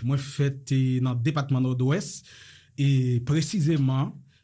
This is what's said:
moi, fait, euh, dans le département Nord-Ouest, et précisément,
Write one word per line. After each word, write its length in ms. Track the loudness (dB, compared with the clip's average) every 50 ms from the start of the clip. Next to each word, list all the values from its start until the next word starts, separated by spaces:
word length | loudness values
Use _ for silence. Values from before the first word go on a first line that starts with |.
| -4
moi, 140 | -2 -2 -2
fait, 520 | -2 -4 -4 -2 -2 -2 -2 -6 -4 -2
euh, 280 | 0 2 2 2 0 0
dans 140 | 0 -2 -2
le 60 | -2
département 420 | -2 -2 -2 -2 -2 0 0 0
Nord-Ouest, 640 | 0 0 0 0 0 0 0 -2 -4 -6 -10 -12 -14 -18 -20 -20 -20 -20 -20 -20 -20 _ _
et 440 | 0 2 2 4 4 2 2 0 0
précisément, 960 | 0 0 0 0 0 0 0 0 2 2 2 2 2 2 2 0 -2 -2 -6 -12 -20 _ _ _